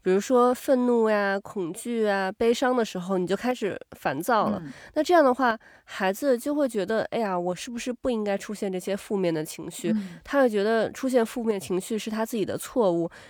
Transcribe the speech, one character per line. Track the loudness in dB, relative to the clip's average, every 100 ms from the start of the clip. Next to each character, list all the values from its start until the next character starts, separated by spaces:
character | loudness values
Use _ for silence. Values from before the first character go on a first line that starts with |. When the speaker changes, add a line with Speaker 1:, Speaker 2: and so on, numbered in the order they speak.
Speaker 1:
比 | 0
如 | 2
说 | 4 4 4
愤 | 2 2 2 4
怒 | 4 4
呀、 | 2 0 -2
恐 | -6 -6 -6
惧 | -6 -6 0 0
啊、 | 0 -2
悲 | 0 2
伤 | 2 2 2
的 |
时 | 0 -4
候， | -2 -2
你 | 0
就 | 0
开 | -2
始 | -2 -4 -6 -12 -6
烦 | -4 -2
躁 | 0 2 2
了。 | -2
Speaker 2:
嗯。 | -6 -14 -6
Speaker 1:
那 | -4
这 | 4
样 | 6
的 | 6
话， | 4 0 0 -8 -20
孩 | -16 -2 -2
子 | 0 2 2
就 | 0
会 | 0 0
觉 | 0
得 | -2 -2 -2
，“哎 | -2
呀， | -2 -2
我 | -2
是 | -4 -8
不 | -8
是 | -6
不 | -4 -2
应 | -2
该 | -2 -2
出 | -4
现 | -6 -4
这 | -4
些 | -4 -6
负 | -4 0
面 | 0
的 | 0
情 | -4 -10 -12
绪？” | -6 -2 -2
Speaker 2:
嗯。 | -2 -14
Speaker 1:
他 | -2 2
会 | 4
觉 | 4
得 | 2 2 0
出 | -2 0
现 | 2
负 | 2 -2
面 | -2 -4
情 | -2 -4
绪 | -2 -6
是 | -4
他 | -4 -4
自 | -2
己 |
的 | -4 -4
错 | -4 2 2
误， | 2 -2 -6